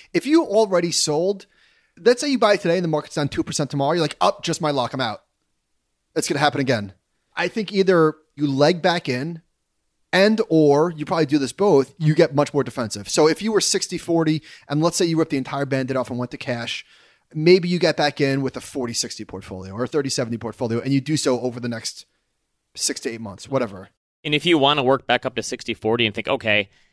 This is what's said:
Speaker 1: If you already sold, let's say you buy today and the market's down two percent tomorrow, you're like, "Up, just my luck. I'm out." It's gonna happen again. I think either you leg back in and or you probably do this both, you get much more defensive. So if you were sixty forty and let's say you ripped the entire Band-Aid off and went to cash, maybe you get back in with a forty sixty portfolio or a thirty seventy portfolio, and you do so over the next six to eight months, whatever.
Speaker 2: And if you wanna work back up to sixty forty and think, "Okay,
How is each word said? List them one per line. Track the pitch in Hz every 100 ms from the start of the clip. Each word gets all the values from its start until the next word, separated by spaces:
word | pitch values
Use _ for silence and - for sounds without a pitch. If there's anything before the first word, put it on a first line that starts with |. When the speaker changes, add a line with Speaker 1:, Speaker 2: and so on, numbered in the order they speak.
| -
Speaker 1:
If | 175 254
you | 320 320
already | 208 214 202 170
sold, | - - 151 185 202 - _ _ _ _ _
let's | 190 247
say | 294
you | 254
buy | 214 202
today | 175 180
and |
the | 170
market's | 151 - -
down | 143
two | -
percent | 156 160 143
tomorrow, | 143 139
you're | 175
like, | 160 -
"Up, | 190 -
just | - 160
my | 156
luck. | 143 120
I'm | 135
out." | 117 104 _ _ _ _ _ _ _ _ _ 156
It's | 156
gonna | 147
happen | 147 143
again. | 131 113 101 - _ _ _ -
I | 175
think | 226 196
either | 202 190 175 156 151 _ -
you | 147
leg | 135 147 180
back | 180 170 -
in | 123 160 165 _ _ _ _ _ _ _
and | 180 202 220 -
or | 160 151 143 175
you | 156
probably | 147 170 147
do | 147
this | 131
both, | - 202 143 131 -
you | 156 156
get | 165
much | 143 147
more | 143
defensive. | 117 - 107 104 98
So | - 453
if | -
you | 208
were | 208
sixty | - 190 - 175
forty | - 165 160 156 - - -
and | 147
let's | 165 -
say |
you | 175 160
ripped | 160
the | 139
entire | 131 139 135
Band-Aid | 135 127 131
off | 123
and | 123
went | 123
to | 143
cash, | - 120 117 - - _ _ _ _
maybe | 156 160 185 175
you | 180
get | 165 156
back | 147 -
in | 135 139
with | 131 123
a |
forty | - 143 120
sixty | 117 117 - 104
portfolio | 95 - 92 95
or | 101 123
a |
thirty | 151 139
seventy | - 117 113
portfolio, | 117 - 120 117
and | 127
you | 139
do | 135 156
so | 143 123
over | 123 120
the | 120
next | 113 - - - _ _ _ _ _ _ -
six | - -
to | 127
eight | 113
months, | 110 110 -
whatever. | 135 113 95 98 _ _ _
Speaker 2:
And | 151 147
if | 170
you | 160
wanna | 139 147
work | 127 135 -
back | 123 131
up | 117
to |
sixty | - 127 -
forty | 110 110 120 113
and |
think, | 107 -
"Okay, | 139 113 104 101 _ _